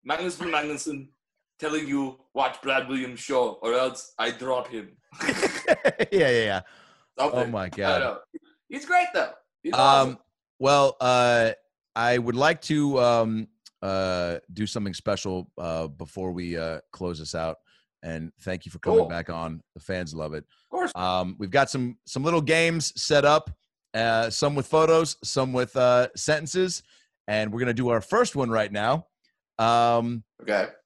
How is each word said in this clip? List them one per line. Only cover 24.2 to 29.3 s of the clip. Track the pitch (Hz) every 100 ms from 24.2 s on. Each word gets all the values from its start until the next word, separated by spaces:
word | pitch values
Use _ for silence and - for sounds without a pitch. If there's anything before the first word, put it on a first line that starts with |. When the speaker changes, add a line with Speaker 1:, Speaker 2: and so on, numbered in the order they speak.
| 113
Speaker 2:
some | - 143
with | 143 -
photos, | 160 160 160 160 -
some | - 139 131
with, | 127 123 131
uh, | 123 123 127 -
sentences. | - 156 - 180 185 175 _ _ _ _ -
And | 107 107
we're | 113
gonna | 123
do | 113 123
our | 117
first | - 214 247 139
one | 123
right | 113 104
now. | 104 110 151 - _ _